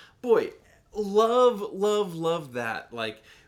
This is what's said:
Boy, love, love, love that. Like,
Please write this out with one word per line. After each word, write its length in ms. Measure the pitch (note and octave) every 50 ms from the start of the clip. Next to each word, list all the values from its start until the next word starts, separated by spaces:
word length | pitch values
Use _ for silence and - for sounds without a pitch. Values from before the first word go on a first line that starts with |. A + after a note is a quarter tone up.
| - - _ _
Boy, 300 | - B3 A3 - - - - - _ _ _ _ _ _ -
love, 680 | G#3+ G#3+ G3 G3 G#3 A3+ A3+ A#3+ B3 B3+ B3 A3+ G3 G3+ - -
love, 400 | F#3+ G3+ G#3 G#3 G#3 G3+ F3+ E3
love 400 | E3 E3 E3 E3 E3+ D3+ C3 A#2+
that. 400 | B2 A#2 A2+ G#2+ E2 - - A#2
Like, 300 | A#2 A2+ A2 G#2+ - _ - - _ _